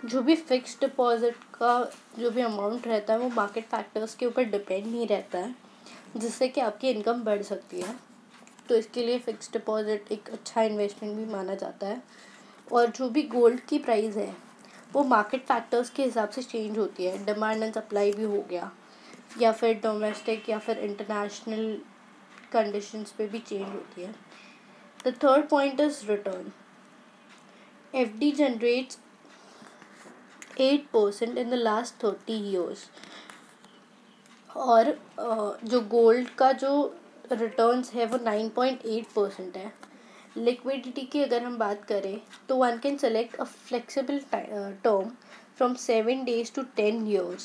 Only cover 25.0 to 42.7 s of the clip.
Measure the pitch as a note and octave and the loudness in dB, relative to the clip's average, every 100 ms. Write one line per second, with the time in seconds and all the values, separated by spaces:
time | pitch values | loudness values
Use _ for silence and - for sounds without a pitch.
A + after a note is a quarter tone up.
25 | B3+ B3 C#4+ C4+ D4 D4 C#4 C4+ D4 C#4+ | -4 2 6 6 6 2 2 2 0 0
26 | G#3 G3+ G3+ F#3 F#3+ - - - - - | -2 -2 -2 -8 -12 -16 -20 -20 -20 -20
27 | - - - - - - - - - C4+ | -20 -20 -20 -20 -20 -20 -20 -20 -6 -2
28 | A#3 G#3+ D4 C#4+ C#4 A#3 A#3+ B3 C4 - | -2 2 0 4 2 2 2 0 -2 -14
29 | - - - - - - - - - - | -20 -20 -20 -20 -20 -20 -20 -20 -20 -20
30 | - - - - - - C4 C#4+ C#4+ A3+ | -20 -20 -20 -20 -14 2 4 4 2 2
31 | G3+ G3+ A#3 B3 A#3+ B3 A3+ G#3+ A#3+ - | 2 2 -4 -2 -2 0 2 0 -2 -4
32 | A3 F#3+ - A3 G3+ F#3+ F3 - - - | -4 -2 -6 -4 -2 -2 -2 -6 -14 -20
33 | - - - - - - - - - - | -20 -18 -20 -20 -20 -20 -20 -20 -20 -20
34 | - _ - - - - B3+ A3+ A3+ D4+ | -20 _ -20 -20 -14 -4 6 8 8 0
35 | - - A3+ A3 G#3 - A3+ B3 G#3 A#3 | -8 -8 -4 -2 -2 -6 0 0 4 6
36 | A3+ B3 B3 - C4 C4+ C4+ C#4+ C#4 - | 8 8 2 4 4 4 2 2 2 -4
37 | - - - A#3+ A3+ G#3+ A#3 B3 B3 A#3 | -20 -20 -6 -2 -2 4 4 4 -2 -2
38 | A3 B3 A#3 G#3 A3 A#3 B3+ B3+ A3+ A3 | -2 0 0 -2 -2 0 0 0 -4 -6
39 | A3 - G3 G3 F#3 F#3+ G3+ - - - | -2 0 0 -2 -12 -10 -14 -16 -20 -20
40 | - - - A3+ A#3 B3 B3+ C4+ B3+ C#4 | -20 -20 -14 -2 0 0 -4 -4 -6 -10
41 | C4 D4 C4+ A#3+ A#3+ A#3+ G#3 G3+ - G3+ | -4 -2 2 0 -2 -2 -2 -2 -2 -4
42 | G3 G#3+ - - - C4 B3 | -2 -8 -12 -20 -2 2 4